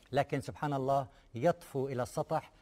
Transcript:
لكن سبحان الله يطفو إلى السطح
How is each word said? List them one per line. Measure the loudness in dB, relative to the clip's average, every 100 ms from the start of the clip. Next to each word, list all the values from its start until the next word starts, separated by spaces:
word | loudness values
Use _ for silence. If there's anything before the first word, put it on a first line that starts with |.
| -2
لكن | 0 2 -2
سبحان | -4 -4 -2
الله | 0 2 2 0 -10 -14 0
يطفو | 0 0 -4 -4 -2
إلى | -2
السطح | -2 -2 -2 -2 -4 -18